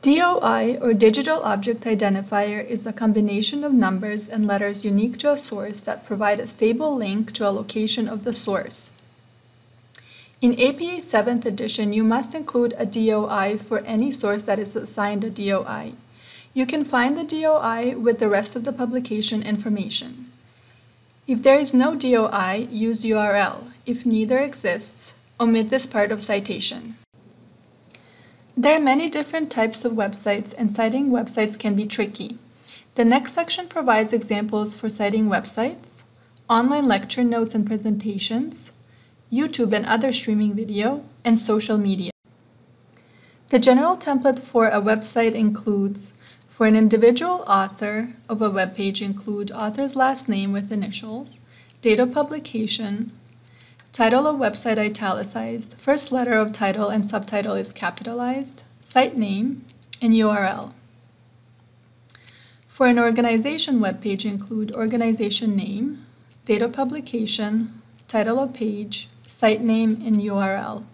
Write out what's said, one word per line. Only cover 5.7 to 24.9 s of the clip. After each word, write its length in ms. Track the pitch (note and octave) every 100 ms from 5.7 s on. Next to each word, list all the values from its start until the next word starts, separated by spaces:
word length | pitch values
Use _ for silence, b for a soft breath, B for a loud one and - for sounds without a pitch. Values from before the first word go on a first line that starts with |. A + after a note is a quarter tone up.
| G#3
that 240 | - - -
provide 340 | G3+ G#3 G#3
a 80 | A3+
stable 480 | - A3 A#3 D#4 C#4
link 380 | G#3+ G3 A3
to 120 | - G#3
a 60 |
location 560 | G3 G#3 - G#3+ - G#3+
of 160 | G#3+
the 100 | A3
source. 580 | A3+ - F#3+ - - - - _ _ _ _ _ _ _ _ _ B B B B B
In 180 | B3 A#3
A 140 | B3+
P 280 | C#4 E4+ F4+
A 20 |
seventh 440 | - A3+ G#3+ A#3+ A#3
edition, 460 | G3+ A3+ - G#3
you 140 | G#3+ A3
must 280 | A#3 -
include 420 | D#4+ D#4 B3 A#3+ -
a 80 | G#3+
D 260 | A3+ A3
O 160 | G#3+ G#3+
I 300 | G#3 G3 G#3+
for 220 | - G#3+
any 340 | - A3 C4+
source 300 | C4 G3+ G#3
that 140 | G#3 G3+
is 140 | G3+
assigned 520 | A3+ - - G#3 G#3 A3+
a 60 |
D 200 | F#3+ G3+
O 120 | G3
I. 300 | D#3 G#2+ - - - B B B B
You 120 | - B3+
can 200 | D#4 C#4+
find 320 | B3+ B3 D4
the 80 | D#4
D 200 | D#4 D#4
O 120 | D#4
I 360 | A3+ A3+ B3 -
with 240 | A3+ A#3
the 100 | A3
rest 260 | G3+ G#3+ B3
of 80 |
the 80 | A#3+
publication 720 | - B3 B3+ B3 G#3+ A3 A3
information. 880 | G#3 G#3 A#3 G#3 F#3 - B3 B2+ B3+ _ _ b b b b b _ _ -
If 160 | A#3+
there 160 | C4+ C4+
is 140 | D4
no 220 | B3+ C4+ D#4
D 200 | B3+ A#3+
O 120 | A3
I, 420 | G3 F#3 G3 B3
use 320 | A3 A3+ A3+
U 140 | A3 G#3+
R 180 | G#3 G3+
L. 320 | F#3+ - - - -
If 200 | A#3+ B3
neither 340 | A3 G#3+ B3+
exists, 760 | C#4 C#4 G3+ F3 -